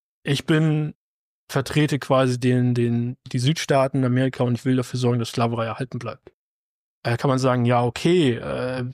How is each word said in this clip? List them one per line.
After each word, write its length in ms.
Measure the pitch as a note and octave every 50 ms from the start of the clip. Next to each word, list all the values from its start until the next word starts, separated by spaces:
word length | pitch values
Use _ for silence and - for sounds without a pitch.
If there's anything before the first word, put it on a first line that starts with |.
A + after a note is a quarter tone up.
| _ _ _ _ -
Ich 220 | D3 C#3+ - -
bin, 480 | - E3 D#3 D#3+ D#3 D3+ D3+ D3+ D3+ - _ _ _ _ _ _ _ _ _ _ -
vertrete 460 | - C#3 B2 - - D3+ D3+ D3 D#3 B2+
quasi 420 | - - C#3 C3 C3+ B2+ B2+ B2
den, 360 | B2 B2 B2 B2 B2 B2 B2
den, 420 | A#2+ A#2+ A#2+ A#2 A#2+ A#2+ B2 B2+ _ _ -
die 80 | - B2+
Südstaaten 600 | A#2+ C#3 D#3+ - - - D3 C3+ C3 C3+ - C#3
in 60 | C3
Amerika 380 | B2 B2 B2+ C3 C3 - - B2+
und 100 | A#2+ B2
ich 120 | A2+ -
will 100 | C3 B2+
dafür 240 | B2+ B2 - - B2
sorgen, 200 | B2 A#2+ B2 A#2+
dass 100 | A#2 -
Sklaverei 360 | - C3+ A#2+ A#2 A#2 A2+ A2+
erhalten 320 | A2+ G#2 - C3 B2 - A#2+
bleibt. 340 | - A2+ - - _ - _ _ _ _ _ _ _ _ _ _ _ _ _ _ -
Äh, 140 | A#2+ A#2 -
kann 120 | - C#3+
man 100 | C3 C3
sagen, 260 | C3 C3 B2 B2 A#2+
ja, 180 | A#2+ B2 A#2+ B2
okay, 520 | A#2+ - - - E3+ F3 F#3 D#3 B2+ A#2
äh, 500 | A#2+ - - C3+ B2 B2 B2+ C3 B2+ B2 B2+